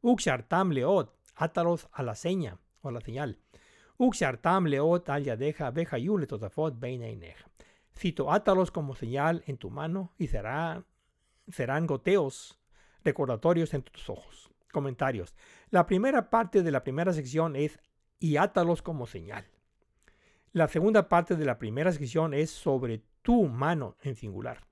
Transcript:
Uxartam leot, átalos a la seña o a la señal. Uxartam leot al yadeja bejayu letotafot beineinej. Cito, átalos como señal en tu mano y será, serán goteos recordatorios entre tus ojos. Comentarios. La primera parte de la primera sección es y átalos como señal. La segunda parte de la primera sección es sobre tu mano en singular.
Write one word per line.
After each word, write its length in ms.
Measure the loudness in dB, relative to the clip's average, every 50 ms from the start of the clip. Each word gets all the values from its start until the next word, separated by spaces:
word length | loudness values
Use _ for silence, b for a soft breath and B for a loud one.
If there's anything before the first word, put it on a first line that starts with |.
Uxartam 680 | 6 4 4 4 2 0 0 -2 -2 _ 0 2 2 2
leot, 440 | 2 2 2 4 4 2 2 0 _ _ _ _ _
átalos 520 | -4 -4 -2 _ 0 2 2 2 0 -4 -12
a 100 | _ -6
la 140 | -6 -6 -6
seña 420 | -4 -4 -4 -2 -2 -4 -6 -8 -14 _ _ _ _
o 80 | -12 -10
a 40 |
la 80 | -10 -8
señal. 380 | -10 -10 -8 -6 -6 -8 -8 _ b b b b b b b b b b b
Uxartam 720 | b 2 2 2 2 0 -2 -2 0 0 2 2 4 2
leot 420 | 2 2 2 4 4 2 2 0 -2
al 140 | -4 -2
yadeja 480 | -2 -4 -4 -2 -2 -4 -2 -2 -6 -4
bejayu 480 | -2 -2 -4 -2 -4 -4 -2 0 0 0
letotafot 580 | -2 -4 -6 -8 -8 -8 _ -2 -2 -2 -4
beineinej. 600 | -6 -8 -8 -8 -8 -10 -10 -12 -14 -16 -18 -20 -20 -20 -20 _ b b b b b b b b
Cito, 360 | -4 -4 -4 -2 -2 0 2
átalos 400 | 2 2 4 4 4 4 2 0
como 240 | -2 -6 -6 -6 -8
señal 480 | -8 -8 -4 -2 0 0 0 0 -2 -4
en 100 | -10 -10
tu 140 | -10 -10 -12
mano 420 | -10 -8 -6 -6 -6 -6 -8 -10 _ _
y 80 | -4
será, 580 | -4 -4 -4 -4 -4 -6 -4 -4 -6 -6 -10 -14 _ _ _ _ _ _ _ _ _ _ _ _
serán 400 | -18 -8 -6 -4 -2 -2 -2 0
goteos 720 | -2 -2 -2 _ 2 2 2 2 0 -4 -10 -18 -20 -20 _ _ b b b b b b b _
recordatorios 680 | -2 0 0 -2 -2 -2 0 2 2 4 4 2 0
entre 200 | -2 -6 -6 -6
tus 180 | _ -18 -12 -12
ojos. 400 | -12 -12 -14 -20 -20 -20 -20 _ _ _ _ _
Comentarios. 640 | -4 -4 -4 -4 -4 -2 -2 -2 -2 -4 -8 -10 b b b b b b b b
La 160 | 2 2 4
primera 420 | 4 2 2 2 2 2 0 0 2
parte 340 | 0 0 0 4 2 2 2
de 80 | 4
la 100 | 0 0
primera 300 | -2 -2 -4 0 0 0
sección 420 | 0 0 -4 -2 -2 0 0 0 0
es 240 | -2 -2 -2 -2 -8 _ _ _ _ _ _ _ _
y 180 | 0 2 4
átalos 460 | 4 2 2 2 2 2 2 0 -2
como 240 | -2 -8 -8 -8 -8
señal. 400 | -10 -10 -14 -12 -12 -12 -14 -14 _ _ _ _ _ _ _ _ _ _ _ b b b b b b b b b b
La 140 | _ 2 2
segunda 420 | 4 4 2 2 6 6 6 4 6
parte 280 | 4 4 4 4 0
de 80 | 0 0
la 160 | -2 -2 -2
primera 320 | -4 -6 -4 0 0 0
sección 420 | 0 0 -4 -2 0 0 0 2 0
es 160 | 0 -2 -2
sobre 540 | -4 -4 -2 0 0 0 0 -2 -4 -6 _ _ _ _
tu 220 | _ 4 4 6 4
mano 500 | 2 2 0 0 0 0 0 -2 -6 -10 _
en 140 | -8 -8 -8
singular. 500 | -8 -10 -10 -8 -8 -8 -8 -10 -12 -16 _